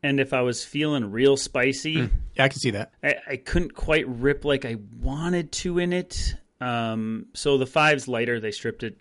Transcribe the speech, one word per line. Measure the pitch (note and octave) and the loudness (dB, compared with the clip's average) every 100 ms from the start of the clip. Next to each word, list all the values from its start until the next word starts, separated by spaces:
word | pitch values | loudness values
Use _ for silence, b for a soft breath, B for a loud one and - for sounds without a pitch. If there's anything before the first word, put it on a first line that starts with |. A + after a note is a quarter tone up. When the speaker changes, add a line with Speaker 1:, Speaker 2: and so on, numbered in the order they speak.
Speaker 1:
and | C#3+ C#3 | 0 0
if | C3+ | 2
I | C3 | 0
was | B2 A#2+ | 0 -2
feeling | - D3 D3+ D3 G#2+ | -6 -2 0 0 -2
real | G#2+ C3+ C3+ | 4 6 6
spicy, | - B2+ B2+ C3+ D#3+ D#3 | 2 0 0 0 -2 -2
Speaker 2:
Mm. | A#2 - - | 2 0 0
Yeah, | - | 2
I | C3+ | 2
can | C3+ | 2
see | B2+ | -2
that. | G2+ A2+ _ | -2 -6 _
Speaker 1:
I, | C#3+ - - | -2 -2 -4
I | C3+ | -10
couldn't | - E3+ E3 | -2 -2 -2
quite | - - D#3+ C3 | -4 0 0 0
rip | A#2+ C3 C#3 | 0 0 2
like | D3 C#3 | 0 0
I | B2 A2+ G#2 A#2 | 0 -8 -10 -6
wanted | - C#3+ E3+ F3+ D#3 | -4 -2 0 0 -2
to | - F3+ F3 | -6 -2 0
in | F3 | 0
it. | F3+ F3+ - - - - _ | 0 -2 -2 -2 -4 -10 _
Um, | B2 A#2+ A2+ A2 A2 A2 - | -4 -2 -2 -2 -4 -6 -8
so | - D3 C#3 | -4 2 2
the | B2+ | 2
five's | D#3+ D3+ D3 B2+ | 2 4 4 0
lighter, | A#2+ A#2+ A#2 | -2 0 -2
they | A2 | -4
stripped | G#2 A#2 A2 | -6 -6 -6
it. | A2+ - | -8 -8